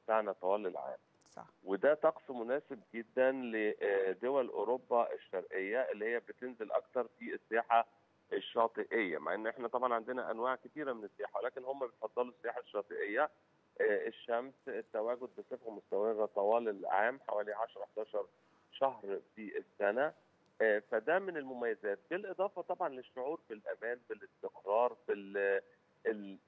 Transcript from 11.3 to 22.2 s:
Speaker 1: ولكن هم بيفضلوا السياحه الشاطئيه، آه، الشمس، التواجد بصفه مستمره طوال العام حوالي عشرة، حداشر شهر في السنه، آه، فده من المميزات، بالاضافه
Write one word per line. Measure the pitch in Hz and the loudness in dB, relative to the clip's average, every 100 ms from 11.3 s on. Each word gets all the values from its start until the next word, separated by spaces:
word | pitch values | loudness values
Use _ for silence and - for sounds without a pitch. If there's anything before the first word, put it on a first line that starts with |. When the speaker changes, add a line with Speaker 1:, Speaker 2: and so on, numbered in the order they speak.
| - | -4
Speaker 1:
ولكن | 117 135 | -4 -6
هم | 127 139 127 | -8 -6 -6
بيفضلوا | - 110 - 123 120 | -6 -8 -4 -4 -4
السياحه | 117 120 | -8 -8
الشاطئيه، | - 104 98 - 98 107 151 - _ _ _ - | -6 -6 -6 -6 -4 0 -2 -2 _ _ _ 0
آه، | 107 101 110 | 2 2 -2
الشمس، | - - 117 131 135 - | -8 -4 -2 -2 -12 -8
التواجد | 110 113 110 110 123 123 - | -8 -4 -2 -2 -2 -6 -12
بصفه | 104 127 113 | -10 -10 -8
مستمره | 104 - 98 107 107 107 | -12 -4 0 2 2 2
طوال | - 101 117 117 | 2 4 4 2
العام | 101 92 95 110 135 - | -2 0 2 2 0 -4
حوالي | 104 104 | -4 -2
عشرة، | 104 117 - 101 - | -4 -4 -6 -10 -8
حداشر | 107 104 95 _ _ _ _ | -4 -4 -6 _ _ _ _
شهر | - 135 127 101 98 - - | 0 0 0 -6 -6 -6 -12
في | 107 - | -8 -6
السنه، | - _ 101 110 147 - _ _ _ _ | -8 _ 2 2 0 -2 _ _ _ _
آه، | 113 104 - | 4 4 2
فده | 113 113 175 | -2 2 2
من | 196 165 | 2 -6
المميزات، | 135 123 120 107 104 101 _ | -6 -4 -2 -2 -2 -4 _
بالاضافه | 170 | -6